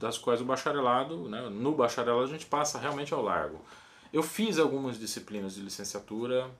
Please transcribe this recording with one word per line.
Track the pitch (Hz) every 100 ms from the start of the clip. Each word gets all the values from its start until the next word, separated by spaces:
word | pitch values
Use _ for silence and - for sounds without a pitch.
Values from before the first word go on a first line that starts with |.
das | 110 113
quais | - 117
o |
bacharelado, | 123 127 156 143 123 127 135 - -
né, | 110
no | 123 101 135 147
bacharelado | 117 - 120 120
a | 131
gente | 156 -
passa | 143 147 127
realmente | 139 143 147
ao | 151
largo. | 104 85 76 78 - - - - -
Eu | 151
fiz | 156 - 220 160
algumas | 143 135 135 113
disciplinas | 107 - - 104 98
de | 95
licenciatura | 98 - 98 104 - 107 120 127 131 127